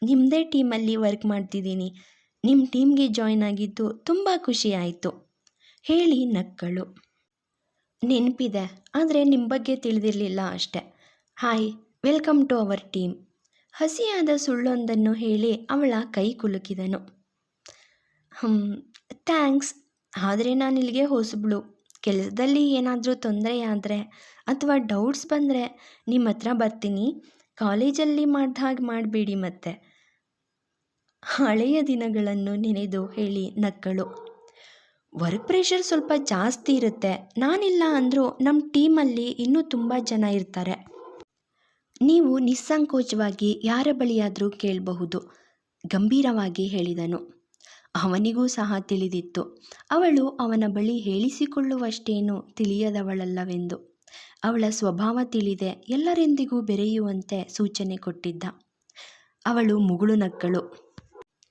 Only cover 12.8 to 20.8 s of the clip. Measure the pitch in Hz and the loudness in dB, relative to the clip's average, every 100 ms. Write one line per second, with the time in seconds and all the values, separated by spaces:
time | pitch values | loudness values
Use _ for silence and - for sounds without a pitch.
12.8 | - 190 180 185 - _ _ _ _ - | -4 -6 -4 -6 -16 _ _ _ _ -4
13.8 | 320 311 453 392 311 294 285 247 247 247 | -4 -2 -2 0 0 0 0 0 0 -2
14.8 | 226 226 214 220 226 214 226 226 - 277 | 0 2 2 2 0 0 0 -2 -2 0
15.8 | 277 226 226 - 202 240 220 190 190 185 | 2 0 -2 -2 -2 -2 -4 -4 -6 -6
16.8 | 185 190 - _ _ _ _ _ - - | -4 -6 -8 _ _ _ _ _ -20 -20
17.8 | _ _ _ _ _ - 233 214 208 202 | _ _ _ _ _ -6 0 0 0 -6
18.8 | - - _ - - 330 285 269 277 - | -12 -20 _ -12 -2 2 2 2 -2 -10
19.8 | _ _ _ - 196 208 240 262 269 269 | _ _ _ -4 -2 0 2 2 2 0